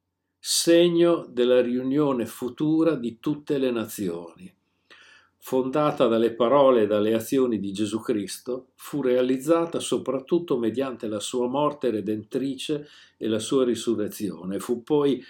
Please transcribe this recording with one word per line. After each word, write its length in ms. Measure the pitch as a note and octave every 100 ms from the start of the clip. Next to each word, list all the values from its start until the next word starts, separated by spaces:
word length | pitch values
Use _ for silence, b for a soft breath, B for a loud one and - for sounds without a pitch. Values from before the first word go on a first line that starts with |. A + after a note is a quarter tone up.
| _ _ _ _
segno 880 | - - E3+ E3+ F3 E3+ E3+ E3 -
della 320 | B2 B2 B2+
riunione 640 | A#2+ B2+ C3 C#3+ D3 B2
futura 680 | A#2+ - B2 B2 D#3 D#3+ D#3+
di 240 | C#3 A#2+ A2+
tutte 400 | D#3 D3 - C#3
le 120 | C3
nazioni." 840 | A2+ G#2+ - F#2 E2+ E2+ F2+ F#2 _ _ _ _ b b b b _ -
Fondata 600 | C3 C3 D3+ D3+ D3 A#2+
dalle 260 | A2+ A#2
parole 480 | A2+ A#2+ C#3+ C3+ A#2
e 40 | G#2
dalle 280 | G#2+ G#2+
azioni 440 | A2+ - C3+ B2+ G#2
di 140 | G2
Gesù 300 | G2 G#2+ A2
Cristo, 680 | - G#2+ G2 - - B2+ -
fu 260 | _ - D3
realizzata 800 | B2+ B2+ B2+ C3 C#3+ E3+ E3 B2
soprattutto 800 | - B2 - C3 - F3 E3+ B2+
mediante 500 | A2+ A2 C3+ A2+ G#2+
la 120 | G#2
sua 280 | - B2+ B2
morte 400 | C#3 D3 D3 B2
redentrice 1000 | G#2+ G2 G#2+ - C3+ C3+ C3 - D3 B B B B
e 120 | A2+
la 100 | A2
sua 260 | - C#3
risurrezione. 960 | B2 A2+ A#2 G#2 G2 - G2+ E2 F#2 G2
Fu 240 | - A#2+
poi 420 | - D3 C#3+ B2+